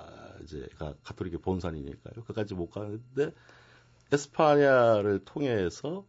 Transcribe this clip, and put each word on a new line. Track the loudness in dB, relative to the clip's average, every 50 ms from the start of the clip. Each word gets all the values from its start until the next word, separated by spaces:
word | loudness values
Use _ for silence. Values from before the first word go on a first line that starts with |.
| -18 -20 -20 -20 -20 -20 -20 -20
이제가 | -18 -14 -14 -14 -14 -14 -12 -10 -10 -10 -10 _ _
가톨릭의 | -18 -10 -10 -10 -8 -8 -8
본산이니까요. | -4 -4 -4 -2 -4 -6 -8 -8 -10 -12 -14 -16 _ -18 -18 -18 -14
그까지 | -10 -6 -6 -6 -6 -6
못 | -8 -8 -8
가는데 | -10 -12 -10 -10 -12 -14 -14 -10 -6 -4 -4 -4 -6 _ _ -20 -20 -20 _ _ _ _ _ _ _ _ _ -2
에스파냐를 | -2 -2 -2 -4 0 2 4 6 6 6 6 6 6 6 6 6 4 4 2 0 0 -2 -4
통해서, | -8 -8 -4 -2 0 0 0 0 -2 -4 -6 -10 -8 -8 -8 -12